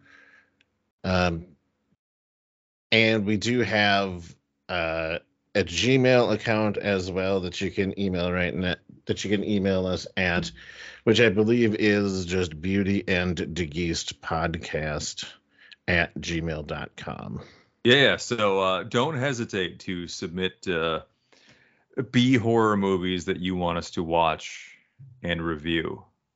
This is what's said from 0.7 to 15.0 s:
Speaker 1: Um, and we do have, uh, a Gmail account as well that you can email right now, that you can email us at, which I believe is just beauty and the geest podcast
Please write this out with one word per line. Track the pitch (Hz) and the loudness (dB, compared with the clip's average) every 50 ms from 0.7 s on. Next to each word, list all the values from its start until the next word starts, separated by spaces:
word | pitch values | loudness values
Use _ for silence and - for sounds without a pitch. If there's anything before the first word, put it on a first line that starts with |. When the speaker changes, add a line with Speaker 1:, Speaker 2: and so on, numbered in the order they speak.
| _ _ _ _ _ _ - | _ _ _ _ _ _ -2
Speaker 1:
Um, | 92 92 90 90 87 85 82 - - - _ _ _ _ _ _ _ _ _ _ _ _ _ _ _ _ _ _ _ _ _ _ _ _ _ _ _ | 0 2 2 2 2 0 -2 -6 -12 -20 _ _ _ _ _ _ _ _ _ _ _ _ _ _ _ _ _ _ _ _ _ _ _ _ _ _ _
and | 117 110 113 110 110 110 101 | 4 4 6 4 4 2 2
we | 101 110 | 0 0
do | 101 92 113 123 127 | 0 0 0 0 0
have, | 131 98 110 107 104 101 101 98 98 98 90 87 85 85 - _ _ _ _ _ _ - | 0 2 2 2 4 4 4 2 0 -2 -4 -8 -12 -16 -20 _ _ _ _ _ _ -6
uh, | 85 87 82 80 80 82 80 80 85 87 - _ _ _ _ _ - | -4 -4 -4 -2 -4 -4 -4 -4 -6 -6 -8 _ _ _ _ _ -2
a | 104 92 | -2 0
Gmail | 85 87 82 92 123 131 135 127 127 127 123 120 95 110 | 0 -2 -2 2 2 4 4 6 6 6 6 4 4 2
account | 107 - 120 110 107 107 107 98 | 0 0 0 0 0 0 0 -2
as | - - 101 101 95 90 95 | -2 -2 0 0 0 -2 -4
well | 87 92 92 95 98 98 | -4 -2 -2 0 0 -2
that | 90 90 82 - | -2 -4 -6 -6
you | 98 90 | -6 -4
can | - - 98 95 - - | -2 -2 -2 -2 -2 -2
email | 101 95 90 87 87 90 | -2 -2 -2 -2 -2 0
right | 90 90 90 85 - | 0 0 -2 -2 -2
now, | 82 92 90 87 - _ - - - _ | -2 -2 -2 -4 -4 _ -16 -20 -12 _
that | - 104 - - | -6 -4 -4 -2
you | 98 | -2
can | 104 101 90 | -2 0 0
email | 80 107 101 95 98 95 92 92 | 0 0 0 2 2 2 0 0
us | 92 90 87 - - - | -2 -4 -4 -6 -6 -4
at, | - 92 90 85 90 85 - - - - - - - - - - - _ | -2 0 0 0 0 -2 -4 -8 -14 -20 -20 -20 -18 -18 -20 -20 -2 _
which | 120 110 117 | 4 6 6
I | 120 110 | 6 6
believe | 92 104 110 107 120 120 117 110 104 | 6 4 2 4 4 4 4 2 2
is | - 104 107 104 104 101 98 95 95 92 | 2 2 4 4 4 2 0 -2 -2 -4
just | 85 90 92 90 85 78 76 | -2 -2 -2 -2 -2 -4 -6
beauty | 80 95 98 98 98 95 101 98 - | -4 0 0 0 2 2 0 0 0
and | - 95 90 90 90 87 | 0 0 0 0 0 -2
the | 78 85 - 82 82 87 | -2 -4 -4 -4 -4 -4
geest | 73 73 85 87 - 80 - - - - - | -4 -4 -4 -2 -2 -2 -4 -6 -8 -12 -12
podcast | - - 82 80 82 85 80 82 80 - - 78 78 76 76 76 | -8 -4 -2 -2 -2 -2 -4 -6 -6 -6 -6 -4 -4 -4 -4 -6